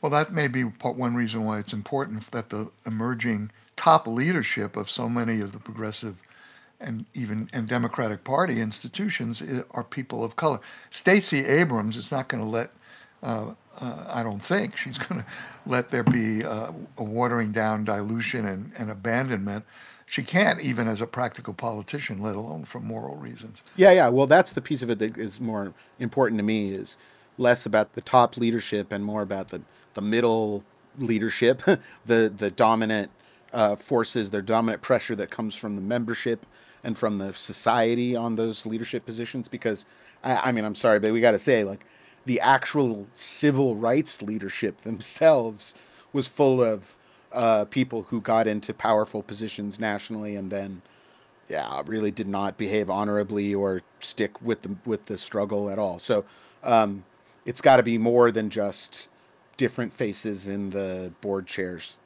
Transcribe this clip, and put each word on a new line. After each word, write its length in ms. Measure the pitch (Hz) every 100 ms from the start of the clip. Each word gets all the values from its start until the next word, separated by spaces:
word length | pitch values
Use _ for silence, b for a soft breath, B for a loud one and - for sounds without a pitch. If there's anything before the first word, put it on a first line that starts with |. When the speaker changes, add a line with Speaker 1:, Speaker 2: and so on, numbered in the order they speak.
Speaker 1:
Well, 80 | 151
that 220 | 147 156
may 160 | 165 143
be 180 | 127 123
part, 300 | 107 127 127
one 180 | 123
reason 300 | 120 113 113
why 140 | 107 107
it's 140 | 104
important 580 | 107 101 139 135 110 110
that 180 | 120 110
the 200 | 107 110 _
emerging 640 | - 110 117 120 117 107 107 b b -
top 300 | - 156 -
leadership 720 | 117 147 180 113 - 107 -
of 140 | 104
so 180 | - 117
many 320 | 120 117 110
of 120 | 101
the 60 | 107
progressive 580 | - 110 110 107 113 92 _ b b b b b
and 260 | 185 113 110
even, 340 | 120 113 107 113
and 160 | 131 110
Democratic 560 | 120 117 - 117 101
Party 360 | - 135 180 117
institutions 800 | 110 107 120 - 202 - 117 117
i-, 220 | - 127 -
are 140 | -
people 380 | 117 - 127 117
of 140 | 113 -
color. 240 | 160 123 B B B
Stacey 540 | - - 202 190 143
Abrams 520 | 127 143 175 117 107 113
is 140 | -
not 180 | 139 131
gonna 200 | 120 107
let, 240 | 113 113 - B B B B
uh, 320 | - 113 110 110 _ -
uh, 240 | 127 120 -
I 100 | 120
don't 200 | 113 104
think 340 | - 185 208 -
she's 220 | - 120
gonna 260 | - 165 - B B B
let 260 | - 127 123
there 120 | 127
be, 420 | 110 120 110 110
uh, 280 | - 107 113 85 - -
a 40 |
watering 500 | 110 113 120 117 107
down, 320 | 107 107 107
dilution, 600 | 107 104 104 117 113 127
and, 280 | 104 95 104 -
and 140 | 107
abandonment. 760 | 104 107 117 131 110 101 101 - B B B
She 180 | B -
can't, 380 | 120 175 202 -
even 260 | 151 120 113
as 140 | 104
a 60 | 117
practical 480 | - 123 - -
politician, 680 | 95 117 107 101 147 139 98
let 140 | 107
alone 320 | 101 113 80 -
for 140 | -
moral 360 | 110 113 135 143
reasons. 460 | 127 120 110 - - -
Speaker 2:
Yeah, 160 | 190
yeah. 160 | 185 131
Well, 180 | 123 139
that's 260 | 160 180
the 80 | -
piece 220 | - 143
of 80 | 123
it 80 | 107
that 180 | 107 110
is 240 | 107 -
more 320 | 120 107 98 - b _
important 400 | 120 139 123 110
to 60 |
me, 280 | 104 110 101
is 260 | 98 101 - b b b -
less 260 | 123 120
about 300 | - 107 107
the 80 | -
top 340 | - 127 117 -
leadership 560 | 117 113 - 104 98
and 100 | 101
more 200 | 104 107
about 260 | 101 98 95
the 140 | 87 - b b
the 80 | -
middle 640 | 104 113 117 113 107 104 - _ _ -
leadership, 640 | 123 110 110 - 120 131
<laughs> 440 | - 185 - - -
the, 260 | 117 110 101
the 140 | 104
dominant, 600 | 90 113 113 110 107 98 _ b b b
uh, 240 | 120 107 104
forces, 540 | - 123 113 123 101
their 120 | 104
dominant 400 | 98 113 113 104
pressure 340 | - 120 - 110
that 140 | 104
comes 240 | - 110
from 220 | - 110 101
the 60 |
membership 600 | 95 120 113 113 127 117 - b b b
and 160 | 123 110
from 200 | 113 104
the 140 | 95
society 840 | 95 - 98 - 117 113 120 123
on 220 | 120 117 113
those 300 | 113 107 110
leadership 400 | 110 113 120 -
positions. 420 | 113 120 131 113
Because, 380 | 120 117 104 - b b b
I, 260 | 127 120 131
I 40 |
mean, 120 | 120
I'm 100 | 107
sorry, 240 | 101 123 107
but 140 | 107
we 80 | 113
gotta 180 | 120 104
say, 260 | - 123
like, 200 | 98 101 - b b b -
the 140 | 120
actual 680 | 123 135 - 147 131 107 101
civil 600 | - - - 147 135 135 107
rights 460 | 117 131 156 -
leadership 560 | 104 107 98 - 107 -
themselves 960 | 110 110 - - 160 147 113 104 - - b b b
was 140 | 139 131
full 360 | - 139 127
of, 340 | 120 107 - - b b b
uh, 320 | 123 117 110 104
people 380 | - 127 117
who 160 | 101 113
got 260 | 104 113 110
into 260 | 104 -
powerful 500 | 110 110 107 107 110
positions 580 | - 101 110 - 104 101
nationally 560 | 113 101 - 110 107 101
and 140 | 95
then, 320 | 101 98 92 - b b b b b _
yeah, 340 | 76 58 67 73
really 240 | 110 104
did 180 | 101 98
not 280 | 98 101 92
behave 320 | 107 107 98
honorably 640 | 95 104 104 101 104 101
or 280 | 101 98 92 - _
stick 400 | - - 104 -
with 220 | 117 110
the, 140 | 95 98
with 220 | - 107 -
the 120 | 101
struggle 500 | - 107 101 104 101
at 100 | 98
all. 200 | 101 87
So, 260 | - 107 101 b b b
um, 420 | - 117 107 98 92 _ b b
it's 160 | - 120
gotta 220 | 151 131
be 160 | 120 117
more 340 | 113 120 120
than 160 | 110 107
just 600 | 107 101 98 - - - b b b b -
different 360 | 120 - 117
faces 560 | - 113 98 113 101 98
in 220 | 101 98
the 420 | 98 95 92 90 85
board 260 | 104 98 92
chairs. 520 | - 92 87 - -